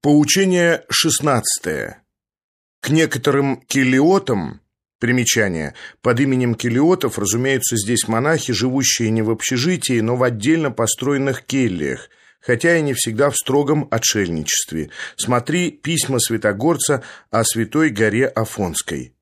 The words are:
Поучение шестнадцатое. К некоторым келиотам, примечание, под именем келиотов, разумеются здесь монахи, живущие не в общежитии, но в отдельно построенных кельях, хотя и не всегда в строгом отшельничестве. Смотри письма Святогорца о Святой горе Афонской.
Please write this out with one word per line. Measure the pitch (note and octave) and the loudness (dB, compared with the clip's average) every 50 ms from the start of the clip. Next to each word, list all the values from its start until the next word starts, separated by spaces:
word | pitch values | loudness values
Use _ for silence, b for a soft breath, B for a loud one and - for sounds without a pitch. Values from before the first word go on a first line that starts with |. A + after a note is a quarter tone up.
| - | 4
Поучение | C#3+ D3 D3+ D3+ C#3+ - F#3+ G3 F#3 F3+ F3 E3+ E3+ E3 - - - | 6 6 6 6 4 2 2 4 4 4 4 4 2 2 0 -2 -4
шестнадцатое. | - - - D#3+ - - C#3+ D3+ C3+ A2+ - - - - - F2 D#2 C#2 G#1 G1+ - - _ _ _ _ _ _ _ _ _ _ _ _ _ _ _ _ | -2 0 0 0 0 0 2 2 2 2 0 -2 -6 -4 -4 -6 -4 -4 -6 -10 -12 -16 _ _ _ _ _ _ _ _ _ _ _ _ _ _ _ _
К | - - | -4 0
некоторым | D3 D#3+ D#3+ - - B2 - D3+ C3+ C#3 C#3 C#3 C3 - | 2 2 2 2 0 0 0 2 2 2 2 0 -2 -4
келиотам, | _ _ - C#3+ C3 B2+ C3 C3 C#3+ E3+ F#3+ G3 F#3+ - A#2+ G2 D#2+ B1+ - - _ _ _ _ _ _ _ _ | _ _ 0 2 2 4 4 4 6 6 4 4 2 0 -2 -2 -2 -6 -10 -14 _ _ _ _ _ _ _ _
примечание, | - A#2 B2+ B2+ A#2+ - - A#2 G#2+ G2 F2 D#2+ D2+ C#2 B B B B B B | -2 0 0 2 0 0 2 2 0 0 -2 -4 -6 -8 B B B B B B
под | - B2 A#2+ A#2 | 0 0 2 2
именем | C#3+ C#3 C3 B2+ B2+ A#2+ A2+ | 2 2 2 2 2 0 0
келиотов, | - - B2 A#2 B2+ D3 E3+ F#3 - - A#2+ - | 0 -2 -2 2 2 4 2 2 2 0 -4 -4
разумеются | - G#2 - G#2+ A#2+ B2+ C3+ C3+ B2+ B2 - A#2+ | -4 -2 -2 -2 0 0 0 0 0 0 -2 -2
здесь | A2 G2 G#2 A#2+ A2 - A2 | -2 -2 0 -2 -2 0 -2
монахи, | A2+ A2+ C3 D3+ E3 D3+ - - | -2 0 0 0 0 0 -2 -4
живущие | A#2 G2 A#2+ C3 B2+ C3+ B2+ B2+ - - A#2 A2 | -2 -2 -2 0 0 0 0 0 0 0 0 0
не | A2 A2+ | 0 0
в | G#2+ A2 | 0 0
общежитии, | A2+ - - - C3 A#2+ B2+ F3 F#3 C#3 - - B2+ A#2 | -2 -2 -2 -2 -2 0 0 0 0 -2 -2 -2 0 0
но | A2 A2+ B2 | 0 0 0
в | B2 B2+ | 2 0
отдельно | B2 A#2+ G#2+ G2+ C#3+ D#3+ E3 D#3 C#3 | 0 0 0 0 0 2 2 0 -2
построенных | A#2 - A#2 G#2 - - B2+ C#3 C#3+ C3+ C3+ C#3 B2+ - _ | -2 -2 -2 -2 -2 -2 -2 -2 0 0 0 -2 -4 -4 _
кельях, | - C3+ C#3 B2+ A2 F2+ E2+ D2 C#2 B1+ - - b b b b b b b | -4 -2 0 0 0 0 -2 -4 -4 -4 -6 -10 b b b b b b b
хотя | _ - B2 A#2 - E3+ E3+ | _ -2 -2 2 2 2 2
и | E3 | 2
не | D3+ C#3+ C3 | 2 0 -2
всегда | A2+ - A#2+ A2 G#2+ C#3+ C#3+ | -2 -4 -4 0 0 0 0
в | - | 0
строгом | - - - C3 C#3+ C#3+ C3+ D3+ D3+ C#3+ - | -2 -2 0 0 2 2 2 0 0 0 -2
отшельничестве. | - A2+ - - - A2 G2 E2+ E2+ D#2 D2+ - - - - - D#2 D#2+ D2 B B B B B B | -4 -2 0 0 0 0 0 0 -2 -4 -4 -2 -4 -4 -4 -6 -6 -8 -8 B B B B B B
Смотри | - - A#2 B2 A#2+ A#2+ - D3 D3 C#3 B2 | -8 -2 0 0 0 0 0 -2 0 0 -2
письма | - _ - - E3+ D#3 - - C3+ A#2+ | -4 _ -6 -4 -2 -2 -2 -2 -2 -2
Святогорца | - - A#2 G#2 - G#2 G2+ G2+ B2 E3 E3+ - - - D3 B2+ B B B B B B | 0 -2 -2 0 0 -2 -2 0 0 0 0 0 0 -2 -2 -2 B B B B B B
о | - A2+ A2+ | 0 0 0
Святой | - - A2+ A2+ G#2+ - D3+ D#3+ D#3 | 0 0 -2 -4 -2 0 0 0 0
горе | A2 G2+ A2+ G#2+ G2+ A#2 C3+ | 2 0 0 2 2 0 0
Афонской. | - - A2+ A2 - - - G2 F2 D2+ - - - E2 C2+ - - _ _ | 0 0 -4 -4 -4 -4 -4 -4 -4 -4 -6 -6 -6 -8 -8 -8 -12 _ _